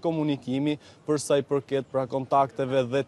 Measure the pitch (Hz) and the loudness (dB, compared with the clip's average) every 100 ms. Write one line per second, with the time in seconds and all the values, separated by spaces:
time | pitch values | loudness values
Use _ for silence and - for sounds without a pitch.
0 | 170 160 151 143 - 131 147 147 - - | -2 -2 -2 -2 -4 -2 -2 -4 -8 -16
1 | - 151 - 143 135 143 - 135 127 135 | -2 -2 2 0 2 -4 -2 -4 -2 -4
2 | 131 135 127 143 135 - 131 135 123 135 | -2 -4 2 2 2 0 0 0 2 0